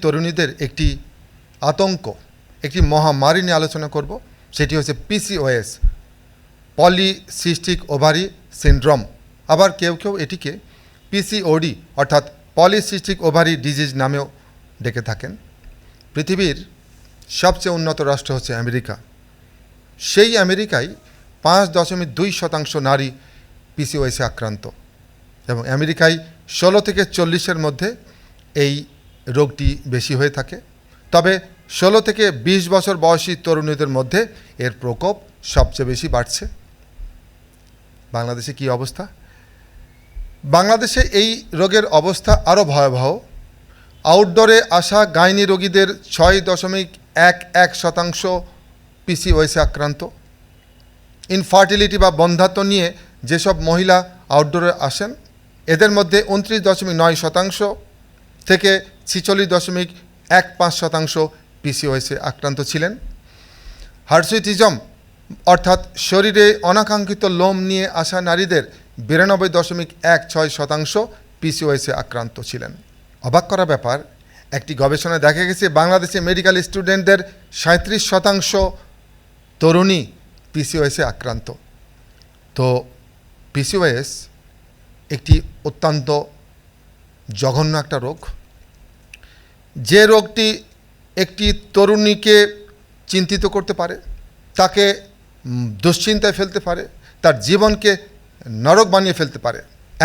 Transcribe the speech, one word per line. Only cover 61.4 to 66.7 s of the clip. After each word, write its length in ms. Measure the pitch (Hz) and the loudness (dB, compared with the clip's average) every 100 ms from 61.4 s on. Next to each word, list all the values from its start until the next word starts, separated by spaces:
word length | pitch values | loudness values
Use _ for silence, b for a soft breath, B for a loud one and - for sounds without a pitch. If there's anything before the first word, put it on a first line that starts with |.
| b _ | b _
পিসিওএসে 520 | 147 - 147 131 127 139 147 | -8 -4 -4 -4 -4 -8 -8
আক্রান্ত 300 | - 143 139 139 | -6 -6 -6 -4
ছিলেন। 200 | 156 170 220 - - b b b b b b b b - | -4 -4 -6 -16 -18 b b b b b b b b 0
হার্সুইটিজম 640 | 160 170 220 196 196 220 123 - - _ _ - - - | 2 2 -2 -2 2 2 0 -10 -20 _ _ -20 -2 2
অর্থাৎ 260 | 175 180 180 - - - | 4 4 0 -2 -8 -2
শরীরে 360 | 185 208 202 208 214 180 | 2 2 6 4 4 2